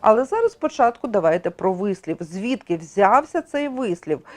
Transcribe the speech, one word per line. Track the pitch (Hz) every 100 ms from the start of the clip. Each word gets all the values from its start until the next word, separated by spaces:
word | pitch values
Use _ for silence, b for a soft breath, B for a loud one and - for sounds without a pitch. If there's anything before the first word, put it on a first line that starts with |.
Але | 220 220
зараз | 262 440 466
спочатку | - 311 - 240 233 254
давайте | 214 165 170 175
про | 170 180
вислів. | 185 202 185 - 160
Звідки | 165 180 220 262 - 170
взявся | 160 - 196 240 302 339
цей | - 285 285
вислів? | 254 247 175 - 147 -